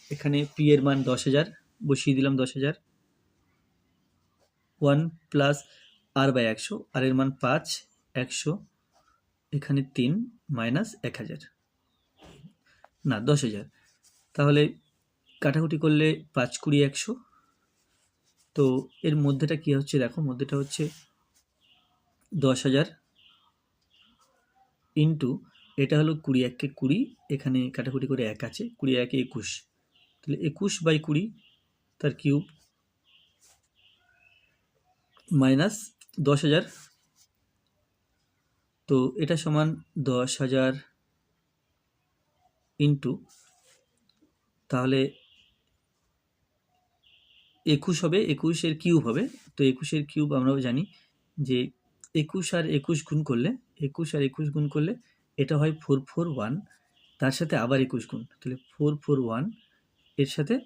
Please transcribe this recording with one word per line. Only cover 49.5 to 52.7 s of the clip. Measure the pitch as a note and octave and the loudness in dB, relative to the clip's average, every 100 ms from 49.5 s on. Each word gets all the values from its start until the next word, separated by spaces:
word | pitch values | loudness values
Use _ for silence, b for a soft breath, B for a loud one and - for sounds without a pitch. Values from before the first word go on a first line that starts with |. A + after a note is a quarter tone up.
| - | 0
তো | C3+ | 2
একুশের | C3 D3+ D#3 D3 | 2 -2 -4 -2
কিউব | D3+ D3 C#3 | -2 0 2
আমরাও | B2+ C#3 B2+ | 2 2 0
জানি | B2+ G3 b b _ _ - | -2 -4 b b _ _ -6
যে | C3+ B2+ B2+ - _ _ - D#3+ | -2 -2 -2 -8 _ _ -6 -4
একুশ | D3+ F#3+ E3 F3 | -2 -4 -4 -2
আর | D#3+ | 0